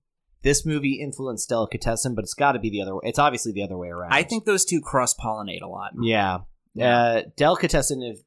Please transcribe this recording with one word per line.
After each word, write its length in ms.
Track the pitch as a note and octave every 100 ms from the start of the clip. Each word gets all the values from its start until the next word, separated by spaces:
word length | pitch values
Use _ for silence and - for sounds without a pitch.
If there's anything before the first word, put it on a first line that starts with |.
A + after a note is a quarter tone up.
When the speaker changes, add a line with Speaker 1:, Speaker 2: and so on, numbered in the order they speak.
| _ _ _ _
Speaker 1:
this 220 | C3+ C#3+
movie 360 | D#3 D3+ C#3 C3+
influenced 460 | C#3+ B2+ C3+ A2 -
Delicatessen, 640 | A#2 G#2+ G#2+ - A2+ C3
but 80 | A2+
it's 100 | G2
gotta 240 | - C#3+ B2+
be 120 | A2
the 100 | G2+
other 140 | F#2+
way. 60 | F#2+
It's 140 | A#2 A#2
obviously 340 | D3 B2 A2
the 120 | G2+
other 120 | G2 F2+
way 120 | F2
around. 240 | F2 F2
Speaker 2:
I 80 | C3+
think 220 | - A3+
those 200 | G#3+ F#3+
two 160 | - E3
cross-pollinate 800 | - C3+ B2 - A2+ A2 G2+ F2+
a 40 | F#2+
lot. 240 | F#2 F#2+ -
Speaker 1:
Yeah. 380 | A#2 A2 G2 F#2 - - _
Speaker 2:
Yeah. 220 | A2 B2 A#2+
Speaker 1:
Uh, 240 | A#2+ A2+ - -
Delicatessen, 640 | D3 F3+ E3 D#3 - C3
if 180 | A#2+ A2